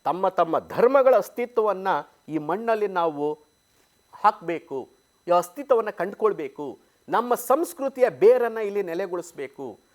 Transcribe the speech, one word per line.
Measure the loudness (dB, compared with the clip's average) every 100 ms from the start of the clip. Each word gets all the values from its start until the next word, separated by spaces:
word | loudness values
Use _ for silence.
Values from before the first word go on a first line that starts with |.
ತಮ್ಮ | -4 0 -2
ತಮ್ಮ | 0 0 0
ಧರ್ಮಗಳ | -2 2 4 6 6 4
ಅಸ್ತಿತ್ವವನ್ನ | 2 -8 -4 0 0 -2 -2 -2 -4 _ -8
ಈ | -8
ಮಣ್ಣಲ್ಲಿ | -4 -4 -2 -2 -2
ನಾವು | -2 -2 -2 -6 -6 _ _ _ _ _ _ _ 0
ಹಾಕ್ಬೇಕು, | 0 0 -8 -8 -6 -10 -12 _ _ _ 0
ಈ |
ಅಸ್ತಿತ್ವವನ್ನ | 0 0 -8 0 2 2
ಕಂಡುಕೊಳ್ಬೇಕು, | -6 -6 0 -2 -2 -8 -10 -12 -12 _ _ -2
ನಮ್ಮ | -2 0 -2
ಸಂಸ್ಕೃತಿಯ | 0 0 0 -6 -6 0 0
ಬೇರನ್ನ | 6 6 6 2 -4
ಇಲ್ಲಿ | -4 -4
ನೆಲೆಗೊಳಿಸ್ಬೇಕು, | -4 -4 -4 -6 -10 -12 -12 -10 -12 -14 _